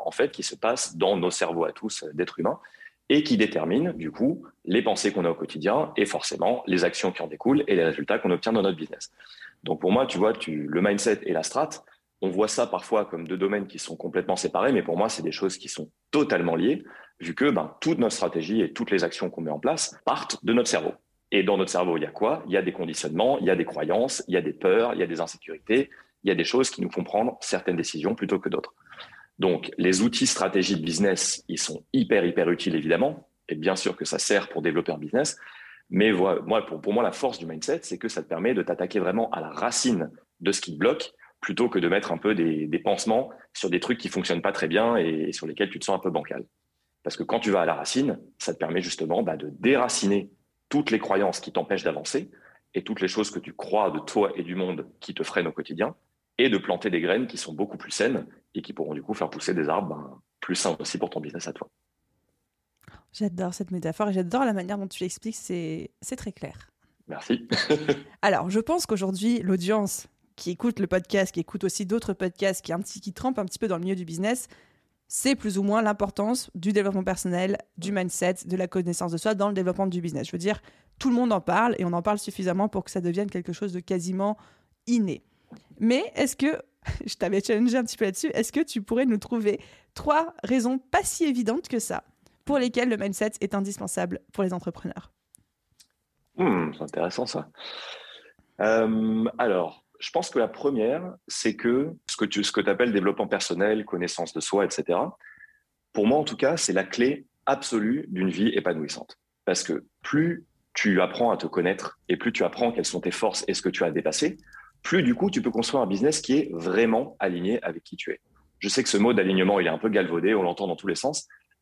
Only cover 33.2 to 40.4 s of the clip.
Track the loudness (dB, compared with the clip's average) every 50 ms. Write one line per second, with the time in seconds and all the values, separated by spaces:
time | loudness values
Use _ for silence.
33.2 | -14 _ _ _ _ -8 -6 -2 0 0 0 0 0 -2 -2 -4 -4 -4 -2 -2
34.2 | 2 4 4 2 2 0 -4 -2 0 2 2 2 0 0 -4 -4 -4 -2 0 0
35.2 | 0 0 -4 -10 -16 -20 -20 -20 -20 -20 -20 -20 _ -2 2 4 4 6 6 4
36.2 | 4 4 4 2 0 2 0 0 0 -2 -8 -6 -2 0 2 2 2 2 0 0
37.2 | -2 -2 -2 -4 -10 -10 -8 -8 -4 -4 -4 -4 -4 -8 -8 -6 -6 -6 -6 -6
38.2 | -6 -4 -4 0 0 0 2 0 0 -2 -2 -2 -2 -2 0 0 0 2 2 0
39.2 | 0 0 -2 -6 -6 -8 -6 -4 -4 -2 0 0 2 2 2 2 0 -4 -8 -16
40.2 | _ _ _ -2